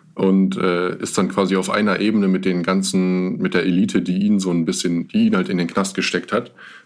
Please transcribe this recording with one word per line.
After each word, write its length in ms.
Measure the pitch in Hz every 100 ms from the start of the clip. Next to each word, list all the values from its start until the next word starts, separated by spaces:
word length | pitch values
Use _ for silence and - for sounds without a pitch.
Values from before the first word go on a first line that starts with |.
| - -
Und, 420 | 95 95 95 -
äh, 380 | 95 87 90 -
ist 200 | - -
dann 120 | 95
quasi 260 | 104 92 95
auf 140 | 90
einer 300 | 107 104 90
Ebene 280 | 104 107 98
mit 180 | 92 95
den 180 | 90
ganzen, 720 | 85 95 95 95 92 92 90 -
mit 160 | 92
der 100 | 92
Elite, 380 | 92 87 101 101
die 220 | 85 92
ihn 160 | 104 101
so 100 | 92
ein 160 | 85 80
bisschen, 440 | 90 90 85 82
die 180 | 107 113
ihn 80 | 104
halt 140 | 92
in 80 | 90
den 100 | 85
Knast 260 | - 95
gesteckt 380 | - 85 - -
hat 200 | 107 123 - - -